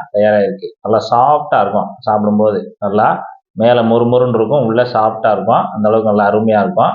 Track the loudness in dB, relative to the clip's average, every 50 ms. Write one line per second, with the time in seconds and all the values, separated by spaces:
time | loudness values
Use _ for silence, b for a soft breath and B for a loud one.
0 | -6 -4 -2 0 2 2 2 2 0 0 -4 -8 -12 -14 -14 _ -4 -2 -2 -2
1 | 0 0 0 2 2 2 2 0 0 -2 -2 0 0 0 -2 -4 -4 -6 -10 -8
2 | -4 -2 -2 0 0 0 0 0 0 0 0 -2 -6 -8 -10 _ -6 -4 0 0
3 | 0 0 0 -4 -8 -14 -18 -20 _ _ _ 0 2 2 2 2 2 2 2 2
4 | 2 2 2 2 2 2 0 0 0 0 0 0 0 0 0 0 0 0 0 0
5 | 0 0 -2 -2 0 0 0 0 0 0 0 0 0 -2 -4 -2 0 0 0 2
6 | 2 0 0 2 2 2 0 0 0 2 0 0 0 0 0 0 0 0